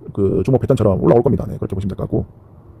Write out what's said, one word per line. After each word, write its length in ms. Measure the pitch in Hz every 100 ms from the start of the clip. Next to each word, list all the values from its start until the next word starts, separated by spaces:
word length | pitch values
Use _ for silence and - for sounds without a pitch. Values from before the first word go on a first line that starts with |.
| -
그 300 | - 98 -
종목 160 | - 127
패턴처럼 400 | 107 123 98 92
올라올 200 | - 123
겁니다. 240 | - 101 -
네, 80 | -
그렇게 180 | - 98
보시면 140 | 98
될 80 | -
것 60 |
같고. 220 | - 107 95 - - - - -